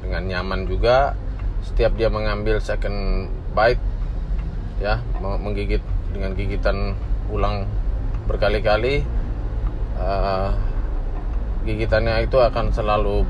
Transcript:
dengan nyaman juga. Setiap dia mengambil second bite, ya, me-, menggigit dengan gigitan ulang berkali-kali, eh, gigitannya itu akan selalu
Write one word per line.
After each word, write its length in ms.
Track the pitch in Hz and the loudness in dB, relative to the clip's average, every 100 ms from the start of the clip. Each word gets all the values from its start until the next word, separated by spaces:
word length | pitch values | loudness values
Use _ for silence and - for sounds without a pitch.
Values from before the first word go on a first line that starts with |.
dengan 240 | - 87 87 | -2 -4 -2
nyaman 400 | 92 92 95 92 | -4 -2 -2 -2
juga. 480 | 98 113 127 139 - - - - - | 2 4 4 4 0 -6 -4 -2 -2
Setiap 320 | - - 113 104 | -2 2 2 2
dia 160 | 110 | 2
mengambil 480 | 104 107 104 104 110 | 2 0 0 0 0
second 720 | - 104 101 101 98 95 95 - - - | 0 -2 -2 -2 0 0 0 -6 -4 4
bite, 240 | 113 127 - - - - - - - - - - | 4 4 0 -2 -4 -4 -2 -2 -2 -4 -6 -4
ya, 160 | 101 110 - 107 | 0 -2 -2 -4
me-, 160 | 95 98 | -2 -4
menggigit 400 | 98 101 101 110 - - - | -2 -4 0 -2 0 -4 -2
dengan 240 | - 95 95 | -4 -4 -2
gigitan 640 | 101 101 107 98 101 101 - - - | -2 0 0 0 -2 -2 -2 -2 -2
ulang 320 | 104 101 101 101 - - - - - - | 0 0 0 -2 -2 0 0 -2 -2 -2
berkali-kali, 800 | 107 104 107 104 104 120 143 143 - - - - - - - - - | 2 2 2 2 2 2 0 0 -2 -2 -4 -4 -2 -2 -2 -4 -2
eh, 540 | 95 98 98 95 95 - - - - - - - - - - - | -2 0 0 0 0 2 0 0 -2 -2 -2 -4 -2 -2 -2 -2
gigitannya 640 | - 110 110 110 113 110 113 | 0 0 2 4 4 2 4
itu 100 | 131 | 4
akan 380 | 117 113 110 107 | 4 4 2 2
selalu 480 | 107 107 104 101 | 2 2 2 2